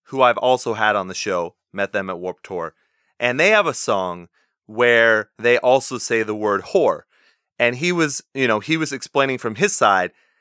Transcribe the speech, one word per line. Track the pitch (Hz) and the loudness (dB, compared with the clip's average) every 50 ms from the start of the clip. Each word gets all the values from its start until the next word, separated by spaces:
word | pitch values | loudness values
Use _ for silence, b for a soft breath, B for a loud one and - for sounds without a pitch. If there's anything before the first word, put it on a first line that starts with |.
| _ | _
who | _ - 135 | _ 0 2
I've | 127 123 113 98 | 4 4 4 2
also | - 127 127 123 - 120 110 | 2 2 2 2 0 -4 -2
had | 107 110 107 104 | 0 0 2 2
on | 101 95 92 | 0 -2 -4
the | 90 | -8
show, | - - 104 92 87 85 90 - _ _ _ | -8 -6 -4 -2 -2 -4 -4 -8 _ _ _
met | - 98 98 98 | -6 -6 -6 -4
them | - 101 95 95 | -4 -6 -6 -6
at | 92 87 | -8 -8
Warped | 90 90 87 - - | -8 -8 -8 -10 -12
Tour. | - 98 87 82 82 - _ _ _ _ _ _ _ _ _ | -10 -8 -8 -8 -8 -10 _ _ _ _ _ _ _ _ _
And | 120 123 123 139 | -2 -2 0 2
they | 170 202 | 2 2
have | 220 208 190 | 4 2 2
a | 160 123 | 0 -4
song | - - - 110 98 92 92 87 87 87 - _ _ _ _ _ _ _ - | -4 -2 -2 -2 -2 -2 -4 -6 -10 -14 -18 _ _ _ _ _ _ _ -14
where | 107 113 120 120 120 117 113 113 110 107 104 - _ - | -2 0 2 4 6 6 6 6 4 2 0 -4 _ -2
they | 110 120 123 120 | 0 2 2 4
also | - 123 131 135 123 - 131 117 | 4 4 2 2 2 -2 -8 -8
say | - - 120 113 | -4 -2 -2 -2
the | 110 104 107 | -2 -2 -4
word | 107 107 104 101 98 92 | -2 0 0 0 -2 -4
whore. | - - 190 151 107 80 73 - _ _ _ _ _ _ _ _ _ _ - | -2 0 2 2 2 0 -2 -8 _ _ _ _ _ _ _ _ _ _ -2
And | 123 120 123 127 | 0 0 0 -2
he | 160 180 | -2 -2
was, | 180 170 160 147 135 - - _ _ | 0 0 0 -2 -2 -6 -10 _ _
you | 135 131 120 | -2 0 0
know, | 110 107 | 0 0
he | 98 - 160 160 | 0 -2 -2 -2
was | 156 143 139 | -2 -4 -6
explaining | 127 - - - 143 135 135 131 123 | -10 -12 -4 -2 0 0 0 -2 -4
from | - 113 107 | -6 -8 -4
his | 113 185 202 - | -2 -2 -2 0
side | - 127 107 98 92 90 90 - _ _ _ _ _ | 2 2 4 4 4 2 -2 -6 _ _ _ _ _